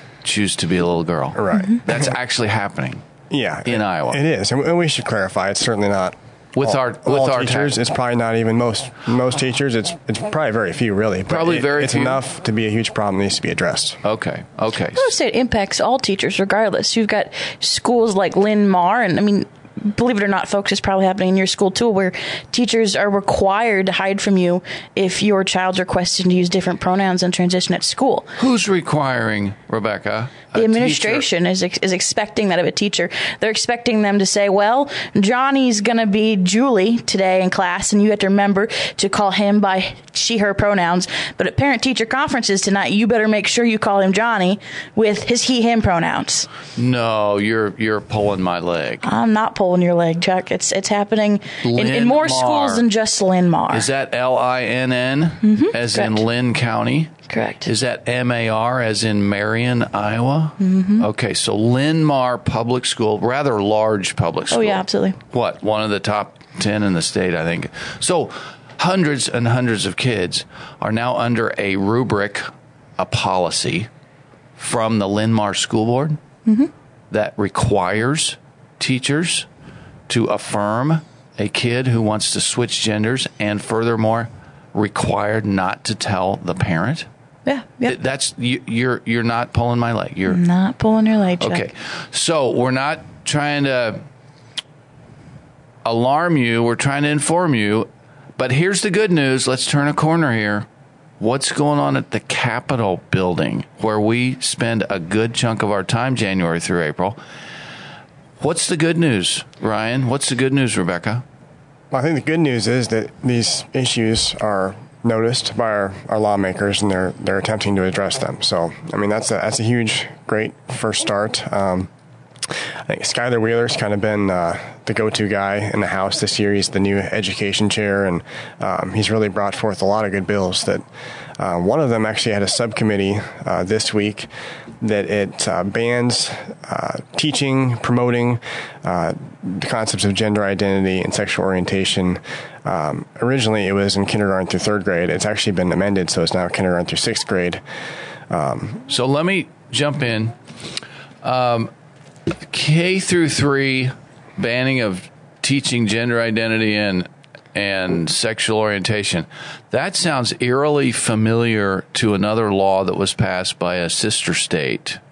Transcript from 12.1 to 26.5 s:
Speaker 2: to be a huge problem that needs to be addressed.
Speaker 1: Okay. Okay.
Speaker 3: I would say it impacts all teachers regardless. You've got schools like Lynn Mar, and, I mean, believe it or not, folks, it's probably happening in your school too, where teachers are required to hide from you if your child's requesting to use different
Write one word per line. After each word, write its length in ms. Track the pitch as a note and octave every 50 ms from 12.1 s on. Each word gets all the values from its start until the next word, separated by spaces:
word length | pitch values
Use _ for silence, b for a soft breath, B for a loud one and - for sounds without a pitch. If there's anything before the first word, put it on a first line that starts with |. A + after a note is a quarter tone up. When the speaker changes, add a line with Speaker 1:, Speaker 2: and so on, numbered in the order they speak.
| C3 C3+ B2 - - - -
Speaker 2:
to 80 | -
be 160 | G#2+ A2 A2 G#2+
a 20 |
huge 240 | G#2 A#2 A2+ - -
problem 240 | - G#2+ G2+ F#2+ F#2+
that 40 | G2+
needs 120 | G2 - -
to 40 |
be 100 | - -
addressed. 460 | - - F2+ E2+ D2 - - - - - -
Speaker 1:
Okay. 400 | G#2 C3+ - - - - - - - - -
Okay. 260 | - A2 A2 - -
Speaker 3:
I 40 | - - B4+ C5+
would 80 | B4 -
say 140 | - D#4+ A#3
it 80 | -
impacts 440 | - B3+ A3+ - A3 G3 G3 - -
all 180 | - G#3 B3 C4+
teachers 400 | - - F#3+ - - - G3 -
regardless. 560 | G3 G3 - G#3 A3+ G#3 F3+ - - - - A3+
You've 100 | A3 G#3
got 200 | A3+ G#3 - - B B B B B B
schools 540 | B - - - - - A#3+ A#3+ A3+ A3+ G3
like 200 | F#3+ G3 E3 -
Lynn 320 | F3+ G3 G#3+ G#3+ G#3 G3+ G3+
Mar, 320 | F#3+ F3+ F3 F3+ G#3 B3
and, 160 | A#3+ F#3+ D#3+ -
I 20 |
mean, 240 | C#3+ G#2 G#3 F#3+ - - - - - - - - - G#3 G#3 -
believe 200 | A#3 B3 B3+ G3+
it 60 | G3
or 40 | G3+
not, 180 | G3 F#3 - -
folks, 240 | - G3+ G3+ -
it's 80 | - -
probably 240 | - - F#3+ F#3+ F#3+
happening 240 | F#3 F#3 F#3+ F#3 F#3
in 80 | F#3+ F#3+
your 80 | F#3+
school 240 | - - - G#3 F#3+
too, 200 | F#3+ - A#3 A#3
where 240 | G#3 F#3+ G3 F3+ - B B B B B B B -
teachers 420 | - B3 G#3 - A3+ A3+ G3+ F#3+
are 140 | - G3+ G#3
required 760 | G3 G3+ G3 - - - G3 G3 G3 G#3 A#3 A#3 G#3 F#3+ F#3+ F#3+
to 40 |
hide 300 | F#3 - F#3+ G3 G3 G3+
from 160 | - G#3 G3 F#3
you 260 | F3+ F3 F3 F#3 - B B B B B B
if 260 | - G3 F#3 F#3 -
your 220 | G3+ G#3+ G#3 F#3+ F#3+
child's 340 | F#3+ - F#3 F#3 F#3 F#3 F#3+
requesting 500 | F#3 F#3 - F#3+ F3+ F3 - - F#3 F3+
to 60 | F3+
use 140 | F3+ F3
different 300 | F3